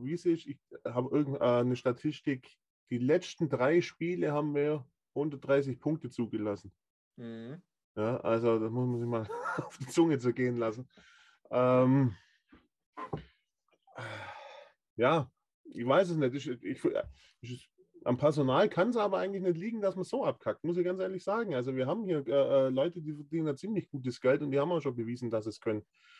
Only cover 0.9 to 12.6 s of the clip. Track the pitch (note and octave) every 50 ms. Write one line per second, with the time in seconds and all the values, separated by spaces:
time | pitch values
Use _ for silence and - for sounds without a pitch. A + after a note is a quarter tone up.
0.9 | A#2+ B2 B2+ - - D3 D3 C3+ C#3 - - B2 A#2+ A#2+ A#2+ B2+ B2 - - B2+
1.9 | A#2+ - - D3+ D3 - - D3+ C3+ B2+ - - - _ _ _ _ _ _ -
2.9 | B2+ A#2+ B2 C3 D#3+ F3+ - - - - E3+ C#3 D3 B2 B2+ C#3+ E3 F3 E3+ -
3.9 | - - D#3+ F3 F3+ F3 E3 D3+ D3 D3 D3+ D3+ D3 C#3+ D3 D3+ D3+ D3 B2+ _
4.9 | _ _ _ _ - C#3+ D3 D#3 C#3+ C3 - - C#3 C#3+ C3+ C3+ B2 - - D3
5.9 | D#3+ D#3 - B2 - - A#2 G#2 G#2+ G#2+ G#2 G#2+ G2+ G2 - G2+ - _ _ _
6.9 | _ _ _ _ _ - A#2+ A#2 A2+ A2+ A2+ B2 D3+ F3+ - _ _ _ _ _
7.9 | - G#2 G#2+ A2+ B2+ - - - A2+ A2+ A#2 A#2 A2+ A2+ A2 A2+ A#2 B2+ B2+ B2
8.9 | B2 A#2 A#2+ A#2+ A#2+ A2+ A2 G#2+ A#4 - - - - - - - - - C3+ -
9.9 | - E3+ E3 E3 D3 B2 B2 B2 A#2 B2+ B2+ B2 A#2+ A#2 A#2 A2+ A2 B2 B2+ -
10.9 | _ - - - - - _ _ _ _ _ - - B2 B2+ B2+ B2+ B2+ B2+ B2+
11.9 | C3 C#3 C3+ A#2 G2 - _ _ _ _ _ _ - -